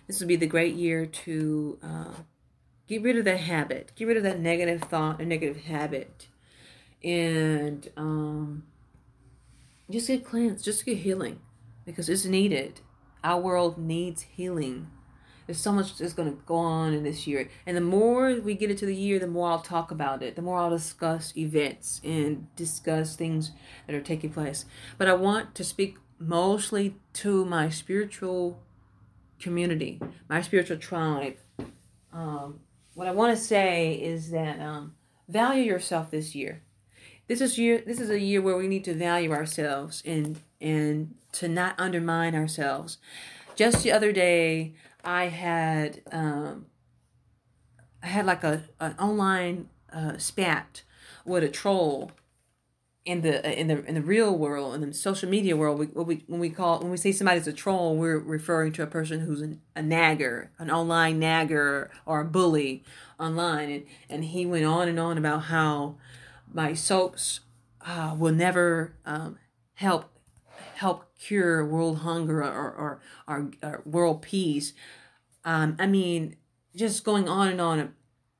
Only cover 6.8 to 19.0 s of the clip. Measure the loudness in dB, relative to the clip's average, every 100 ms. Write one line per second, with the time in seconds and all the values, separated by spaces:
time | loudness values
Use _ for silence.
6.8 | _ _ -2 0 2 2 2 2 0 -6
7.8 | -12 -8 -4 -2 -2 -4 -6 -8 -14 _
8.8 | _ _ _ _ _ _ _ -20 -20 _
9.8 | -8 -4 0 -2 -2 0 0 0 -4 -4
10.8 | -2 -2 -2 -2 -4 -8 -18 _ -20 -20
11.8 | -14 -6 -2 0 2 4 4 2 -4 -10
12.8 | -20 _ _ _ -2 0 2 2 2 0
13.8 | -4 -2 -4 -6 -12 -8 -6 -4 -4 -6
14.8 | -12 -18 -20 -20 -20 -20 -10 -4 2 2
15.8 | 0 -4 -6 -2 -4 -4 -2 0 0 0
16.8 | 0 0 -2 -6 -4 -4 -4 -10 -4 0
17.8 | 2 4 4 4 4 2 -2 -2 -2 -2
18.8 | -2 -2